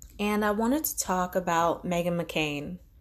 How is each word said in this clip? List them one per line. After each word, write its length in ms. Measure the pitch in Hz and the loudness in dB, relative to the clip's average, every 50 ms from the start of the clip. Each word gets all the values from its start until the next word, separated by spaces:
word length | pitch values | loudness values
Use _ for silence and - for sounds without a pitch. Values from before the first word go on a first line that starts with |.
| - - - - | -20 -14 -8 -4
And 260 | 208 208 208 208 214 | -2 0 0 2 2
I 60 | 208 | 2
wanted 320 | 214 208 226 233 262 311 311 | 2 2 2 2 2 2 0
to 120 | - - - | -2 -4 -4
talk 380 | - - 185 185 180 180 - | -2 0 0 0 0 0 0
about 500 | 190 175 175 170 165 170 170 156 - - | 0 0 2 2 4 4 4 2 0 -2
Meghan 340 | 175 180 170 170 175 175 170 | -2 0 0 0 0 0 -2
McCain. 580 | 165 165 - 160 156 151 147 143 143 147 180 180 - - - - | -2 -2 -2 -2 0 0 -2 -4 -6 -8 -10 -12 -14 -18 -20 -20